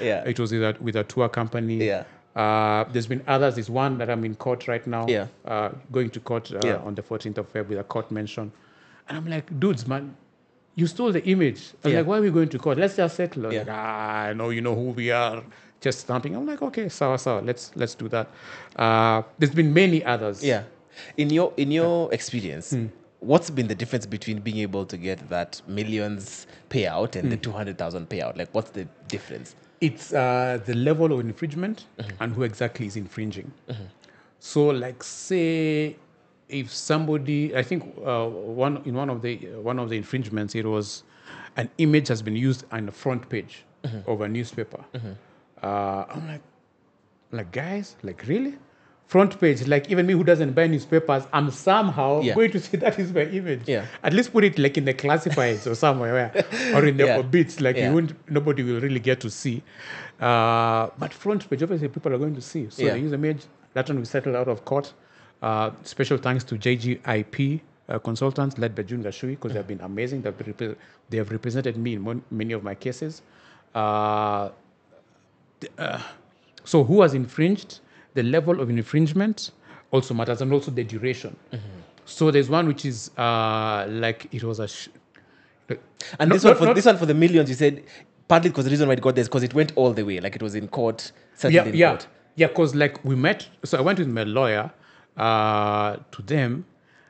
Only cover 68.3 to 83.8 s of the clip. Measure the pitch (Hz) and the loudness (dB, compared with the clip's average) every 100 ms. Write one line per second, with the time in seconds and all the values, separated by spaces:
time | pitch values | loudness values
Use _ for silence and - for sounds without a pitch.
68.3 | 135 139 123 117 107 98 123 104 - 127 | 0 -2 -2 -4 -4 -8 -6 -8 -8 -8
69.3 | 135 117 104 95 98 92 98 123 135 104 | -6 -6 -6 -8 -10 -8 -6 -6 -4 -6
70.3 | 98 110 101 113 107 - _ - 113 101 | -8 -10 -8 -8 -10 -18 _ -6 -4 -4
71.3 | 110 123 127 127 113 120 110 101 123 - | -4 -4 -2 -2 -4 -4 -4 -6 -8 -8
72.3 | 110 113 113 101 98 127 123 156 160 _ | -6 -4 -4 -6 -8 -8 -8 -10 -12 _
73.3 | _ - - _ 113 107 107 107 107 104 | _ -20 -20 _ -2 0 2 2 0 0
74.3 | 104 101 - _ _ _ - _ _ _ | -2 -4 -10 _ _ _ -20 _ _ _
75.3 | _ _ - - - - - - - _ | _ _ -18 -16 -10 -8 -8 -10 -18 _
76.3 | _ _ - - 165 123 202 170 131 123 | _ _ -18 2 4 6 8 6 4 -4
77.3 | - 165 202 - - _ - _ 135 120 | 0 2 2 -4 -20 _ -20 _ -2 2
78.3 | 156 160 160 123 117 113 151 156 170 214 | 2 2 0 2 -2 0 2 4 2 0
79.3 | 208 - _ - - - 131 127 117 117 | -2 -8 _ -20 -20 0 0 2 -2 0
80.3 | 117 135 139 143 123 113 110 127 - 104 | 0 2 2 0 -4 -4 -4 -4 -4 -8
81.3 | - - 117 104 92 82 _ - - 156 | -16 -14 -12 -12 -16 -20 _ -10 2 6
82.3 | 143 127 160 160 143 143 113 - - 120 | 6 4 4 2 0 -4 -6 -10 -2 0
83.3 | 117 110 110 110 104 | 2 2 0 0 -2